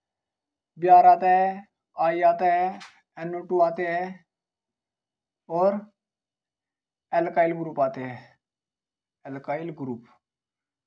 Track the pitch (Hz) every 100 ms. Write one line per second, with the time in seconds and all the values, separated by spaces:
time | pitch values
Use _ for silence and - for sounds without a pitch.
0 | _ _ _ _ _ _ _ - 175 180
1 | 180 180 190 185 190 190 208 _ _ -
2 | 165 170 170 170 180 175 185 202 - _
3 | _ - 165 175 175 180 165 165 175 170
4 | 185 185 _ _ _ _ _ _ _ _
5 | _ _ _ _ _ 165 190 208 - _
6 | _ _ _ _ _ _ _ _ _ _
7 | _ 170 175 175 165 165 160 151 135 131
8 | 131 123 - _ _ _ _ _ _ _
9 | _ _ 139 135 139 147 170 156 131 120
10 | - _ _ _ _ _ _ _